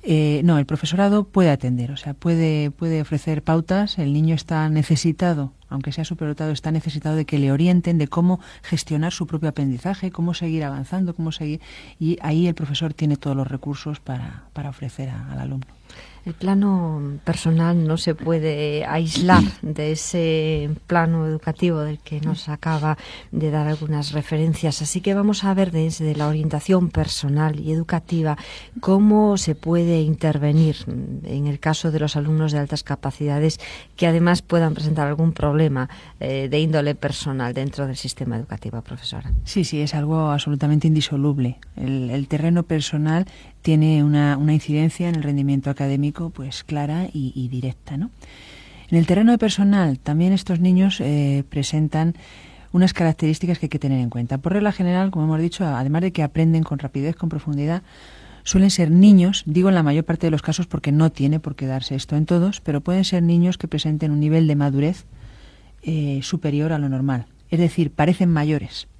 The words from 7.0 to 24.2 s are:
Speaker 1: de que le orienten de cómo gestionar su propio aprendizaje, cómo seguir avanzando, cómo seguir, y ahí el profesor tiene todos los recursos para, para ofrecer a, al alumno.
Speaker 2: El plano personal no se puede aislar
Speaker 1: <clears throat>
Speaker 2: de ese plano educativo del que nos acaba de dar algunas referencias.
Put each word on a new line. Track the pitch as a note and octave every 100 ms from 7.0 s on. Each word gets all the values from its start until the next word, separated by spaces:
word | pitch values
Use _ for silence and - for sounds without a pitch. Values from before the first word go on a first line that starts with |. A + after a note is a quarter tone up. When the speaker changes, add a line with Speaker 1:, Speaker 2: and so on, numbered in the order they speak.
| D#3 D#3
Speaker 1:
de | D3
que | D3
le | C#3
orienten | C#3 F3 F3+ F3 E3+
de | C#3+
cómo | - F3+ F3+ - -
gestionar | - E3 - D3+ D#3+
su | - E3
propio | D#3 D#3
aprendizaje, | C#3+ C#3 B2 F3 G3 F#3
cómo | E3+ E3+ E3
seguir | E3+ D#3+
avanzando, | D3 C#3 C3+ F#3 F3+ E3+
cómo | D#3+
seguir, | D#3 D3+ D#3 - - - -
y | D#3+ E3+
ahí | D#3 D#3 F3
el |
profesor | E3 C#3+ C3+ E3
tiene | D3+ D3+ C#3+
todos | D3 C3+
los | C3
recursos | C3+ D3 C3+ D#3 D3
para, | - B2+ A#2+ - -
para | - C#3+
ofrecer | C3 C3 - C3
a, | A2+ C3
al | C3+
alumno. | C3 C3+ C3 - - - - - -
Speaker 2:
El |
plano | D#3+ F#3 G3 G3+ F#3 E3+ D#3 C#3+ C#3+
personal | - E3 D#3+ E3 E3 F3 D#3
no | E3
se | - D#3
puede | E3 E3 D#3 D3 D3+ D3
aislar | - D3+ E3 - F3+ F3+ G3
Speaker 1:
<clears throat> | -
Speaker 2:
de | D3+ D3+ D3+
ese | D#3 - F3 E3 D#3+ D#3 D#3 D3 D#3 -
plano | F3 E3 E3 D#3
educativo | D#3 - D#3 F3 D#3+
del | D3+ D3+
que | - D3+
nos | D#3 F3 -
acaba | D3+ D#3+ D#3 D#3 D3+ - - -
de | - D#3
dar | D3+ D3+
algunas | D3+ D3+ D3+ D3
referencias. | D3